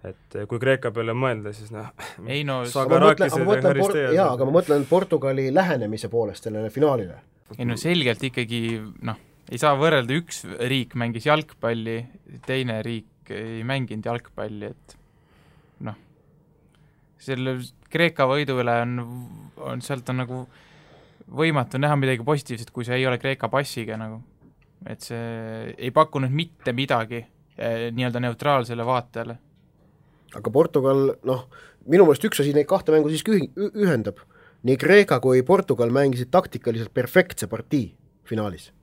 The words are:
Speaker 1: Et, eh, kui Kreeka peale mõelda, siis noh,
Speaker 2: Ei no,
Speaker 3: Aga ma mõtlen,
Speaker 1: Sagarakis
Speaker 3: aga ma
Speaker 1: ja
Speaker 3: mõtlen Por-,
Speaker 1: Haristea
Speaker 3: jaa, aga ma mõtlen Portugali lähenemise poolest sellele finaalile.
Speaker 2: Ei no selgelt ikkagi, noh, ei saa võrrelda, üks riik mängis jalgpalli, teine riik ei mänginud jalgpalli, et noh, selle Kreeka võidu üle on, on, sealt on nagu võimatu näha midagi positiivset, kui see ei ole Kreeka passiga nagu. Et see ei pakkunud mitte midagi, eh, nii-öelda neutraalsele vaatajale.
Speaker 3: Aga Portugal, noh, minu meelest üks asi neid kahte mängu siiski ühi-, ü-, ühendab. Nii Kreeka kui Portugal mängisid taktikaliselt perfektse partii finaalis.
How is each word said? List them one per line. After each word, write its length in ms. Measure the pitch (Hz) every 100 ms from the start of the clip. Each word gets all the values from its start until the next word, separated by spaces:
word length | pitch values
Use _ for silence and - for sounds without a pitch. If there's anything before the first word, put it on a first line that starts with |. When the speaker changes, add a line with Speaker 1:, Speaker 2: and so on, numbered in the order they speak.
| 95
Speaker 1:
Et, 300 | 95 _ 101
eh, 100 | 104
kui 80 | 117
Kreeka 280 | 131 131 127 110
peale 180 | 113
mõelda, 400 | 117 131 113 104
siis 160 | 107 107
noh, 180 | 110 110 - - - 104
Speaker 2:
Ei 180 | 139 147
no, 140 | 131
Speaker 3:
Aga 380 | 123 135 131 135
ma 120 | 151
mõtlen, 180 | 156 180
Speaker 1:
Sagarakis 40 |
Speaker 3:
aga 40 | 127
ma 60 |
Speaker 1:
ja 60 | 131
Speaker 3:
mõtlen 100 | -
Por-, 140 | 143 139
Speaker 1:
Haristea 360 | - 165 135 143
Speaker 3:
jaa, 160 | 180
aga 140 | 123 131
ma 140 | 160
mõtlen 280 | 180 147 139
Portugali 560 | 170 185 156 131 135 131
lähenemise 560 | 147 180 143 107 110 107
poolest 380 | 117 107 90 110
sellele 240 | 107 110
finaalile. 460 | 135 147 131 92 - _ _ _ 110
Speaker 2:
Ei 60 | 120
no 100 | 110
selgelt 460 | 160 175 127 110 135
ikkagi, 540 | 127 117 120 113 113 107 - 120
noh, 140 | 110 _ _ -
ei 60 | 123
saa 140 | 151 139
võrrelda, 380 | 156 151 120 143
üks 220 | 170 - - 98 120
riik 300 | 135 123 131
mängis 300 | 117 117 147
jalgpalli, 680 | 151 156 - 117 113 113 113 123 - _ 127 -
teine 340 | 131 123 110
riik 480 | 110 117 - _ _
ei 320 | 101 113 113
mänginud 440 | 117 135 120 107 110
jalgpalli, 640 | 120 - - 107 107 104
et 220 | - _ - _ _ _ _ _ _ _ _ -
noh, 140 | 110 _ _ _ _ _ _ _ _ _ _ _ _
selle 380 | - 131 131 131 123 _ _
Kreeka 360 | 160 165 160 135
võidu 320 | 139 143 127
üle 180 | 120 117
on, 160 | 120 123 120 123 123 110 - -
on, 240 | 135 123 127
sealt 240 | 139 120
on 140 | 127
nagu 180 | 123 127 127 _ _ - _ - _ _ -
võimatu 480 | 127 160 147 123 131
näha 140 | 147 147
midagi 240 | 135 127 117
positiivset, 480 | 151 - 117 117
kui 120 | - 120
see 120 | 123
ei 80 | 131
ole 160 | 123
Kreeka 280 | 135 135 120
passiga 480 | 139 143 - 110 110
nagu. 240 | 110 110 131 _ - _ _ _ -
Et 120 | 117
see 720 | - 117 117 113 110 113 113 113
ei 160 | 127
pakkunud 400 | 143 156 147 131
mitte 400 | 139 170 _ -
midagi, 520 | 123 135 123 110 117 113 _ _ -
eh, 340 | 117 117 117
nii-öelda 320 | 117 123 120 123
neutraalsele 600 | 113 147 139 113 117 117
vaatajale. 520 | 127 123 113 120 117 _ _ _ _ _ _ _ _ _ -
Speaker 3:
Aga 160 | 110
Portugal, 600 | 120 165 147 131 135 135 -
noh, 220 | 123 127 - - - _ -
minu 180 | 170 175
meelest 160 | 135 -
üks 160 | -
asi 160 | 143 147
neid 80 | 147
kahte 240 | 190 -
mängu 220 | 156 151
siiski 240 | 156 - 208
ühi-, 160 | 143
ü-, 220 | - 202 214 196
ühendab. 320 | 131 104 98 - _ - _ 120
Nii 140 | 131
Kreeka 380 | - 202 202 135
kui 220 | 131 127 127
Portugal 460 | 185 185 120 117
mängisid 380 | 127 139 123 123
taktikaliselt 560 | 175 180 120 - 113 113
perfektse 520 | - 120 185 185 - -
partii 380 | 110 - 147 98 _ _ _ -
finaalis. 460 | 110 104 85 - _